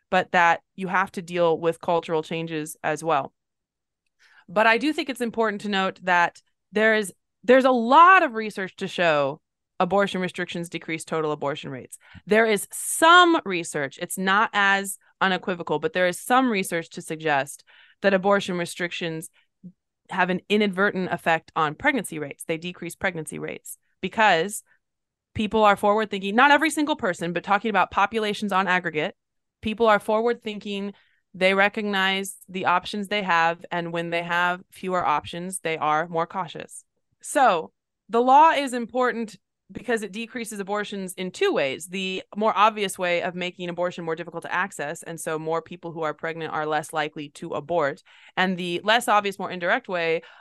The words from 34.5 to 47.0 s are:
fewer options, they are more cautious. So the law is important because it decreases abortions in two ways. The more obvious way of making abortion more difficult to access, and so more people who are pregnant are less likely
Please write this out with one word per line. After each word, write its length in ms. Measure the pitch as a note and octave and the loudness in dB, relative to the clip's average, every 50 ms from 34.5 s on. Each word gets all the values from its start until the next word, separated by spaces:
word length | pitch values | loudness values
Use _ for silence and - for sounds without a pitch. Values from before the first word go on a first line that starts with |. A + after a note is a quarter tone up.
| F3+ F3+ - _ | -2 -4 -8 _
fewer 320 | - - - F#3 F#3 F3+ - | -18 -10 -6 -2 -2 0 0
options, 560 | A#2+ - - - - - E3+ F3 F#3+ F#3+ - | 0 0 -2 -4 -6 -10 -10 -10 -10 -10 -8
they 180 | - E3 D#3+ | -6 -6 -4
are 300 | - C#3+ D3+ D3+ D#3 E3+ | -2 -2 0 0 0 -2
more 200 | F3 E3+ E3 E3+ | -2 -2 -4 -4
cautious. 580 | - - F#3+ F3 D3+ - D#3 - - - - _ _ _ _ _ _ _ _ | -4 -6 -8 -8 -8 -10 -14 -14 -14 -16 -20 _ _ _ _ _ _ _ _
So 500 | - - - D4 - A3+ F#3 D#3 E3+ - _ _ _ _ _ _ _ | -14 -4 2 4 4 4 4 2 -2 -8 _ _ _ _ _ _ _
the 140 | - G3+ A#3 | -2 0 0
law 300 | B3 B3+ C4 D4 D#4+ E4 | 4 6 8 8 8 8
is 220 | D4+ C4+ C#4+ B3+ A#3+ | 6 2 -2 -2 -4
important 640 | B3 A#3 G3 - B3+ B3+ A#3+ G#3 A#3 A3+ G3+ - _ _ _ _ _ _ _ | -6 -6 -4 -2 0 0 0 0 -4 -8 -10 -12 _ _ _ _ _ _ _
because 320 | G3 - - - A#3 G#3+ G#3+ | -16 -12 -4 -2 -2 -2 -2
it 80 | F#3+ | -6
decreases 480 | F#3 A3+ A#3 A3 - B3 A3+ - A3 G3+ | -8 -10 -12 -10 -10 -10 -10 -8 -8 -8
abortions 540 | G3 F#3+ G#3 G#3 G#3 - G#3+ G3 F#3+ F3+ - | -6 -4 -4 -4 -4 -4 -6 -8 -8 -8 -8
in 160 | F#3 F#3 F#3 | -8 -8 -8
two 200 | - - G4 G4+ | -2 0 0 2
ways. 360 | D4 F3 C#3+ C3+ B2+ - E3 | 2 2 0 0 -2 -4 -10
The 340 | F3+ F3+ G3 F#3+ F#3 F#3 F3+ - _ - | -10 -8 -6 -4 -4 -6 -6 -8 _ -6
more 180 | G3+ A3 A3 - | 0 0 0 4
obvious 440 | F#3+ G#3 A3+ G#3 G#3+ G3+ F#3+ - - | 6 4 4 4 2 -6 -6 -4 -4
way 240 | F3+ F3 F3 E3+ - | -2 0 0 0 0
of 100 | F3+ E3+ | -4 -6
making 340 | F3+ F3 F3+ F3 - F3+ | -6 -8 -8 -8 -8 -8
abortion 380 | F3 E3+ F3 F3 F3+ E3+ F3+ E3+ | -8 -4 -4 -4 -4 -4 -6 -6
more 100 | E3 E3 | -6 -6
difficult 280 | E3+ E3+ E3+ E3 E3 D#3+ | -6 -8 -12 -12 -12 -8
to 100 | - - | -6 -4
access, 480 | F3 F#3 G3 - - C#3+ D3 E3 - | -4 -4 -4 -6 -8 -8 -8 -8 -10
and 180 | - - E3+ D#3 | -12 -14 -14 -10
so 200 | - E3+ D#3+ D#3 | -6 -6 -6 -4
more 200 | D#3+ D#3 E3 E3 | -4 -4 -4 -4
people 300 | E3 - F3 F3 - E3+ | -6 -8 -18 -14 -12 -12
who 120 | D3+ E3 D#3+ | -8 -6 -6
are 100 | D3+ D#3 | -6 -6
pregnant 400 | - - E3 D#3+ E3 D#3+ - - | -6 -8 -8 -8 -8 -8 -6 -6
are 140 | D#3 D3+ | -4 -4
less 260 | D3+ D#3 D#3 D#3 - D#3+ | -2 -2 -4 -4 -4 -6
likely 360 | D#3 | -6